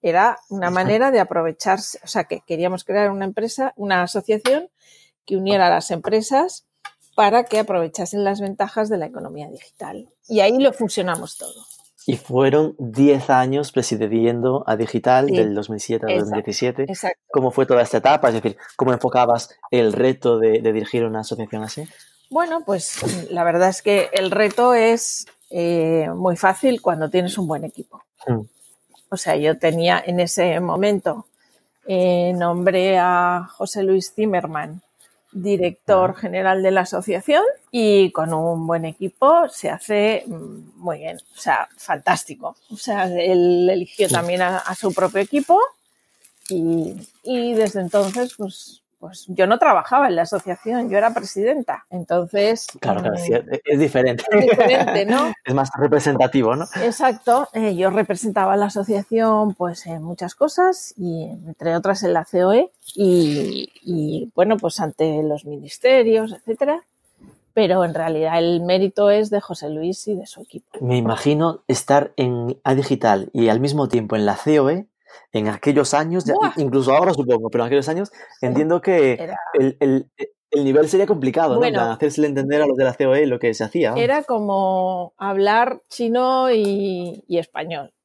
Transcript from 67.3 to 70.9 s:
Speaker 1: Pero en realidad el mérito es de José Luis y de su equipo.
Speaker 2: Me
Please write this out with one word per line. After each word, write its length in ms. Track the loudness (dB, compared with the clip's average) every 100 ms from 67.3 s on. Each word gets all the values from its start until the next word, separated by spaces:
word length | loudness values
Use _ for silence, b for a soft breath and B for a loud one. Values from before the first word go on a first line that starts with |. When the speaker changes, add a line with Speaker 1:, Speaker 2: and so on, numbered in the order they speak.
| _ _ 0
Speaker 1:
Pero 280 | 2 2
en 120 | 0 -2
realidad 420 | -2 -2 0 2
el 240 | 2 0
mérito 480 | 2 2 2 2 4
es 220 | 4 2
de 100 | -2
José 280 | -4 -10 -8
Luis 380 | -6 -6 -6 -6
y 80 | -8
de 120 | -8
su 140 | -20
equipo. 340 | -20 -20 _ -8
Speaker 2:
Me 160 | -2